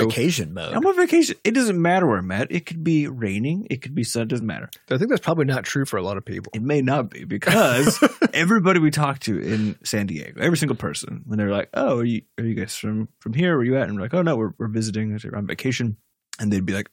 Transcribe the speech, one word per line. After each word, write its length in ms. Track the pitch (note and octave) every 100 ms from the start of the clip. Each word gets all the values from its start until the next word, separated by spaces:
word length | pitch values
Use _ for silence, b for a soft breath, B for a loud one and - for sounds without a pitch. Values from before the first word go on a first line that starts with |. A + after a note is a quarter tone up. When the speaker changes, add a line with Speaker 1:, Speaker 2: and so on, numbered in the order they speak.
| A2
Speaker 1:
vacation 480 | A2 C#3 D3+ E2
mode. 200 | F2+ E2
Speaker 2:
I'm 120 | - F4
on 80 |
vacation. 400 | F4+ F4+ E4+ D#4+ -
It 120 | -
doesn't 260 | A#3+ A#3+ F3+
matter 240 | E3+ F#3 F3
where 120 | G#2
I'm 120 | F#2
at. 160 | F#2+ C3
It 120 | F3
could 200 | - E3
be 240 | D#3+ D#3 D3
raining. 580 | B2+ A2 G2 B2 F3 -
It 140 | B2
could 140 | B2+ C#3+
be 80 |
sun. 180 | A#2 A#2+
It 60 | A2+
doesn't 180 | B2 A2+
matter. 240 | - - - -
Speaker 3:
I 40 | C3
think 140 | G#3+
that's 140 | C4+
probably 220 | - E3 C#3
not 180 | C3
true 200 | - C#3+
for 120 | C3+ G#2
a 60 |
lot 160 | F#2 G2
of 60 |
people. 280 | - F#2 F#2+
Speaker 2:
It 80 | A2
may 200 | A#2+ D3
not 280 | B2+ A#2+ A#2
be, 140 | -
because 760 | D#2+ G2+ - G3 E3+ B2 D3 - - -
Speaker 1:
<laughs> 140 | B3+
Speaker 2:
everybody 460 | - E3+ A3+ F3 F3+
we 140 | D#3
talked 300 | D3+ D3 C3+
to 160 | - G2+
in 340 | - A2 G#2+ -
San 240 | - A2 G2+
Diego, 340 | D#2+ - -
every 160 | C3 E3+
single 200 | D3 A#2+
person, 460 | G#2 - - - -
when 100 | G#2+
they're 140 | G2+
like, 200 | G2+ -
"Oh, 240 | - A#3+ B2+
are 60 |
you, 180 | A#2+ A2+ - -
are 60 |
you 100 | A#2
guys 220 | A2 - -
from, 320 | A2+ G#2+ A2+ _
from 140 | -
here? 240 | A2+ F3+ D#3+
Where 100 | A#2+
you 100 | C3
at?" 120 | G#2
And 80 | G2+
we're 60 |
like, 120 | G2+
"Oh, 80 | E3+
no, 140 | E3+ C3
we're, 160 | G#2+ -
we're 120 | A2+
visiting. 400 | A2+ A2 G#2 A2 G#2+
We're 120 | G#2+ -
on 120 | G#2
vacation." 480 | - C3 B2 A#2+ G#2+ _ _ _ -
And 140 | G#2
they'd 120 | G2+
be 100 | F#2
like, 160 | G2 G#2